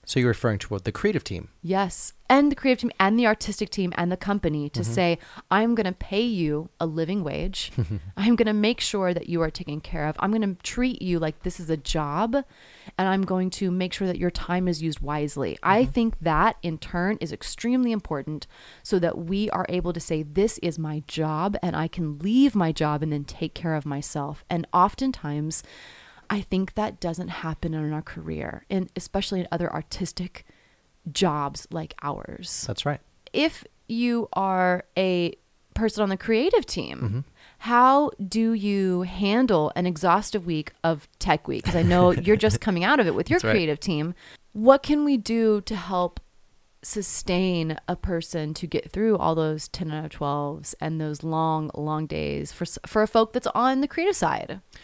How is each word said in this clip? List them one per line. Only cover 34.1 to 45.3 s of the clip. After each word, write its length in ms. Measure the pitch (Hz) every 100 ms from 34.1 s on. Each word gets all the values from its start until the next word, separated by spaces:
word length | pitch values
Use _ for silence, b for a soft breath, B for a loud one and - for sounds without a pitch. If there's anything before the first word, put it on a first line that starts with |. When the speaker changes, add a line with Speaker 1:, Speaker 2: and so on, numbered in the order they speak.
| 233 220
Speaker 2:
are 500 | - 196 185 180 180 - -
a 380 | 190 180 170 - _ _ _
person 300 | - 220 208
on 40 | 202
the 80 | 190
creative 480 | - 220 311 453 262
team, 320 | - 69 64
Speaker 1:
Mm-hmm. 200 | 117 110 143 b b b
Speaker 2:
how 520 | 226 240 254 277 294 - 190
do 240 | 220 226
you 500 | 226 202 202 190 180
handle 680 | 180 185 196 220 254 185 151
an 120 | - 180
exhaustive 580 | 160 180 175 208 208 175
week 240 | 160 151 -
of 240 | 165 160 - _
tech 300 | - 160 -
week? 160 | -
'Cause 100 | -
I 80 | 170
know 280 | 170 175 180
Speaker 1:
<laughs> 140 | 180
Speaker 2:
you're 120 | 180 214
just 240 | 214 208
coming 240 | - 175
out 160 | 180 285
of 80 | 190
it 60 | 101
with 120 | -
your 100 | 349
Speaker 1:
That's 40 | 220
right. 60 |
Speaker 2:
creative 260 | 220 160 147
team. 340 | - 156 156 180 B B _
What 320 | 208 220 269
can 200 | - 294
we 120 | 294 269
do 460 | 202